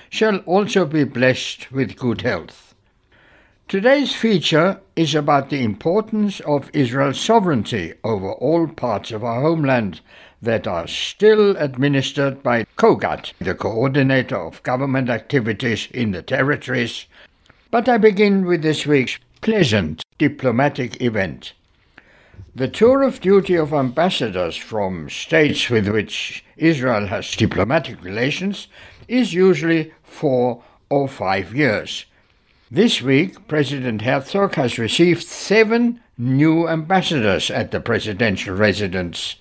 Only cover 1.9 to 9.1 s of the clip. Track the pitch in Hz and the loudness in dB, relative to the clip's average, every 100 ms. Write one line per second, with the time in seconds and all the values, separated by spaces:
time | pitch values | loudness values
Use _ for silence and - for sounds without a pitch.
1.9 | - 127 104 101 95 78 - _ _ _ | -4 -4 -2 -2 -4 -6 -18 _ _ _
2.9 | _ _ _ _ _ _ _ - 190 220 | _ _ _ _ _ _ _ -6 0 4
3.9 | 285 262 - 226 196 - 156 175 190 - | 4 2 0 2 2 4 4 4 0 -6
4.9 | - 160 151 147 147 135 147 120 101 165 | -2 0 0 2 2 0 -2 -2 -2 0
5.9 | 196 220 214 208 - - 147 - 151 127 | 0 0 0 -2 -2 -2 -2 -2 0 0
6.9 | 127 139 131 - 226 185 139 98 113 82 | 0 -2 0 2 2 4 0 -2 -4 -6
7.9 | - 117 107 95 - 135 165 165 - 123 | -6 -4 -4 -4 -4 0 0 0 -4 -4
8.9 | 101 - | -4 -6